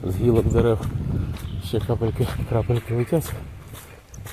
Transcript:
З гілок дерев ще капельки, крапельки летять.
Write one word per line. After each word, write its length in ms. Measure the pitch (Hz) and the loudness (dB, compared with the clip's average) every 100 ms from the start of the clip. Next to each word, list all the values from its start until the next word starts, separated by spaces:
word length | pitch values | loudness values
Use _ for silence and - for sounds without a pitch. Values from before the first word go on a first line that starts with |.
З 120 | 92 95 | -2 2
гілок 300 | 117 113 98 | 4 6 6
дерев 340 | 117 117 110 - - - - - - - - - | 4 4 4 0 -4 -2 -2 -2 -4 -6 -8 -2
ще 140 | 113 | -2
капельки, 480 | - 117 113 - 123 - - | 0 0 0 0 0 0 0
крапельки 440 | 117 104 120 - | 0 2 0 0
летять. 380 | 117 120 165 - - - - - - - - - - - | -2 2 0 0 -6 -10 -14 -16 -16 -16 -20 -18 -16 -12